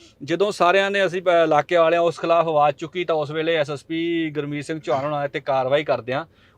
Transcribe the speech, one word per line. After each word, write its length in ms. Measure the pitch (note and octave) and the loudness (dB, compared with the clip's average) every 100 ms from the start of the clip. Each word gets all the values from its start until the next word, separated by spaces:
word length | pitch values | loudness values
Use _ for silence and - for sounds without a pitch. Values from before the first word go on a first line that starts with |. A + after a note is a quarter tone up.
| - - | -20 -14
ਜਦੋਂ 280 | C3+ E3+ G3+ | -4 -2 0
ਸਾਰਿਆਂ 380 | - F3 F#3+ G3 | 2 4 4 2
ਨੇ 160 | G3+ F#3 | 0 -2
ਅਸੀਂ, 160 | F#3 | -2
ਅ, 220 | F3+ E3+ | 2 4
ਇਲਾਕੇ 320 | D#3+ D3+ D3 E3+ | 4 2 2 2
ਵਾਲਿਆਂ 240 | D#3+ E3+ | 4 2
ਉਸ 200 | E3+ - | 0 0
ਖਿਲਾਫ 280 | E3+ E3+ E3 | 0 2 2
ਆਵਾਜ਼ 280 | D3+ D3 C#3 | 2 2 0
ਚੁੱਕੀ, 280 | D#3+ F3+ | -6 -6
ਤਾਂ 100 | E3+ | -2
ਉਸ 160 | D#3 C#3+ | -2 -2
ਵੇਲੇ 240 | D#3+ D#3+ | -4 -2
ਐਸ 160 | E3 C#3+ | 0 -2
ਐਸ 140 | C#3+ | -6
ਪੀ 460 | - E3 E3+ E3+ D#3+ | -8 -6 -2 -2 -4
ਗੁਰਮੀਤ 340 | D3+ C#3+ D3 | -6 -6 -6
ਸਿੰਘ 160 | C#3+ D#3+ | -8 -8
ਚੌਹਾਨ 240 | E3+ C#3 | -4 -4
ਹੋਣਾ 220 | D3 D3 C#3+ | -2 -4 -4
ਤੇ 140 | D3+ | -6
ਕਾਰਵਾਈ 440 | C#3 C3 B2+ D3 | -2 -2 2 0
ਕਰਦਿਆਂ 420 | D3+ B2 A#2 C#3 D#3+ _ _ | 2 -2 -2 -6 -6 _ _